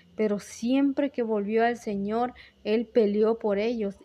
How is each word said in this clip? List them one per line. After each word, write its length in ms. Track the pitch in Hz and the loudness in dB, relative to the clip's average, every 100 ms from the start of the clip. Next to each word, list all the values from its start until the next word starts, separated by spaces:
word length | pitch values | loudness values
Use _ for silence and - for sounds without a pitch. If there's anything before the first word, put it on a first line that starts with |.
| - - | -10 -2
pero 240 | 214 202 | -2 -2
siempre 720 | - - 233 269 277 269 277 | -6 -6 0 2 2 2 -2
que 100 | - | -2
volvió 420 | 226 214 202 220 | -2 -2 0 2
al 140 | 233 233 | 2 0
Señor, 560 | 220 202 202 220 247 - - _ | -4 -4 -2 -2 -2 -6 -20 _
Él 240 | 208 220 233 | -2 0 2
peleó 500 | 247 208 208 214 226 | 2 2 4 2 0
por 220 | 220 196 | -2 0
ellos, 380 | 226 240 202 196 | -2 -2 -4 -6